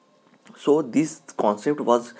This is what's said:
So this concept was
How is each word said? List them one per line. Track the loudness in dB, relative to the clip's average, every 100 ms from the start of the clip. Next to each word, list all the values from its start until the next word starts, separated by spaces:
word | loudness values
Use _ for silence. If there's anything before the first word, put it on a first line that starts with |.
| _ _ _ _ -20 -8
So | 0 2
this | 2 -2 -2 -4 -16 -2
concept | 0 0 -2 -2
was | 2 0 0 -18